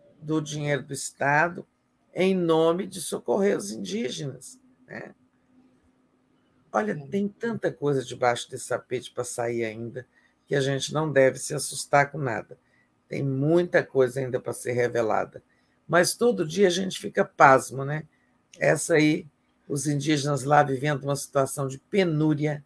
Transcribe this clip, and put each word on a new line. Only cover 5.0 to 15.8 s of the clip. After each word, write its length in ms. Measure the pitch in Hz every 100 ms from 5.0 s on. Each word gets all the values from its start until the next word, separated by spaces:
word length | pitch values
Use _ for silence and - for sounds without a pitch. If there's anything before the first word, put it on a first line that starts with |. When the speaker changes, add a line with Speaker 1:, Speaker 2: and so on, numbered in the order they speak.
| - - _ _ _ _ _ _ _ _ _ _ _ _ _ _ _
Speaker 1:
Olha, 200 | 214 214
Speaker 2:
É. 140 | 151 135
Speaker 1:
tem 200 | 202 202
tanta 440 | - 233 220 170
coisa 320 | - 143 135
debaixo 440 | 123 120 123 120 -
desse 180 | 127 -
tapete 420 | 117 - 123 -
pra 120 | -
sair 400 | 120 - 117 117
ainda 420 | 113 113 117 123 - _ _ _ _
que 80 |
a 60 | 143
gente 320 | 135 135 143
não 160 | 143 156
deve 280 | 135 131 131
se 140 | -
assustar 560 | 147 - 143 - 143 139
com 80 | 156
nada. 400 | 131 104 - - _ _ _ _ _
Tem 140 | -
muita 600 | 139 131 147 170 175 170
coisa 380 | - 135 127 127
ainda 180 | 127 120
pra 140 | -
ser 200 | 117 123
revelada. 680 | 123 120 117 110 98 - - - _ _ _